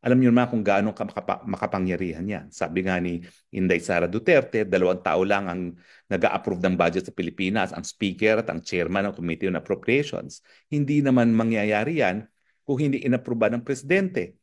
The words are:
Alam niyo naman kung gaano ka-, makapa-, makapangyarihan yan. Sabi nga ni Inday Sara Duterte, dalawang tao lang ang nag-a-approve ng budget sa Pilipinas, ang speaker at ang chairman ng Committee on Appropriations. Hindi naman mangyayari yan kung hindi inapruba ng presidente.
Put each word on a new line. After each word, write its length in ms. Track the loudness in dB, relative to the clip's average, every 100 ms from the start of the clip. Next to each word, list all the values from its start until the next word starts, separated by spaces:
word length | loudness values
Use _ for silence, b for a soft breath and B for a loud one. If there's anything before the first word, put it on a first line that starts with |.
| 4
Alam 160 | 4
niyo 80 | 6
naman 240 | 6 4
kung 80 | 0
gaano 320 | 2 2 0
ka-, 160 | -4 -8
makapa-, 320 | -6 -4 -6 -4
makapangyarihan 720 | -6 -4 -2 -2 -2 -4 -6
yan. 240 | -6 -8 -10
Sabi 320 | -6 -4 -2 0
nga 160 | 0
ni 240 | -2 -6 -10 B _
Inday 320 | -2 0 0
Sara 240 | -2 0 0
Duterte, 560 | -2 2 2 2 -4
dalawang 400 | 0 2 2 2
tao 240 | 0 0 2
lang 240 | 0 -2
ang 240 | -6 -6 -10 b b _
nag-a-approve 560 | 0 2 0 -4 0
ng 160 | 0 4
budget 320 | 2 2 -6
sa 40 | -8
Pilipinas, 560 | -8 -4 -2 0 -2
ang 80 | -4
speaker 640 | -12 -4 -4 0 2 2 0
at 20 |
ang 80 | -6
chairman 480 | -4 -4 0 -2 -2
ng 80 | -4
Committee 320 | -6 -4 -2
on 80 | -4
Appropriations. 880 | -4 -4 0 0 0 -8 -10 -16 b b b
Hindi 320 | -4 0 2
naman 320 | 4 4 4
mangyayari 720 | 4 2 0 2 0 0 0 0
yan 240 | 0 -8 _ _ _
kung 160 | -4 0
hindi 240 | 0 0
inapruba 480 | 0 0 -2 0 0
ng 160 | 0 -4
presidente. 720 | -8 0 0 2 -4 -6 _